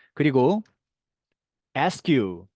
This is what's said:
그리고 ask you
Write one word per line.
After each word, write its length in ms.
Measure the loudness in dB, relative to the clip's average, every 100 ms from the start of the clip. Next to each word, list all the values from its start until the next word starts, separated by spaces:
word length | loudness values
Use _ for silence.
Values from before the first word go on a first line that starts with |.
| _
그리고 480 | -2 2 4 2 0 -6 _ _ _ _ _ _ _ _ _ _ -4
ask 380 | -4 -2 0
you 320 | 0 0 -8 -18